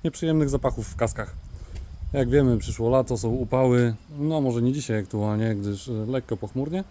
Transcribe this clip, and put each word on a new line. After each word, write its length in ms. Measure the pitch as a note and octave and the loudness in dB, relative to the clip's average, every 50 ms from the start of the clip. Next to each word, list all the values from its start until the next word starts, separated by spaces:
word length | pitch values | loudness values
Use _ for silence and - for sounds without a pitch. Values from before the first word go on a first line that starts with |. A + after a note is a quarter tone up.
| - | -4
nieprzyjemnych 440 | E3 - - E3+ E3 D#3+ D#3 D3+ C#3 | -4 -4 -2 0 2 4 4 4 2
zapachów 400 | C#3 C3+ C3 C3 A#2 A#2 G#2+ - | 0 0 0 0 -2 -2 -6 -8
w 80 | - | -2
kaskach. 400 | - A#2+ G#2 - - G#2+ - - - - - - - - - - - - - - - - - | -2 -2 -2 -2 -6 -8 -8 -10 -14 -12 -14 -14 -14 -14 -12 -12 -12 -12 -12 -12 -10 -8 -4
Jak 180 | - C#3 C3 A#2+ | 0 0 2 4
wiemy, 280 | B2+ D3 C#3 B2+ A#2+ A2 | 6 6 6 6 4 2
przyszło 320 | - - - - A2+ A#2 | 0 -4 -4 0 2 4
lato, 280 | B2+ C3 B2 - B2+ G#2+ | 4 4 2 2 -2 -2
są 100 | A#2 A2+ | 0 0
upały, 680 | A#2 C3 B2+ G2+ B2+ C3 C3 B2+ B2 B2 A#2+ A#2 A2 G#2+ - - D3+ C#3+ | 0 0 -2 0 2 4 4 6 6 4 4 2 0 -4 -12 -14 -8 -4
no 220 | D3 D#3 D#3+ D#3 | -2 0 0 2
może 220 | C#3 B2+ A#2 A#2+ | 2 2 2 2
nie 100 | A#2 B2+ | 2 2
dzisiaj 260 | C3+ D3 C3 - A2+ G#2+ | 0 0 -2 -2 -2 -2
aktualnie, 560 | F#2+ - - G#2+ G#2 G#2+ G#2+ G#2+ A2+ A2+ A2 | -2 -2 -2 -2 0 0 0 0 0 0 0
gdyż, 340 | G2+ G2+ G#2 G2+ G2+ - C3 | -2 -2 -4 -4 -6 -6 -6
e, 40 | |
lekko 440 | A#2 G#2+ A2 A2 C3 C3 - - A#2 | -6 -4 -4 -2 -4 -4 -4 -4 -6
pochmurnie 480 | F#2+ - G2+ - C3 C#3 D3+ E3+ F#3+ G3 - | -6 -6 -6 -4 -6 -4 -2 -4 -6 -6 -6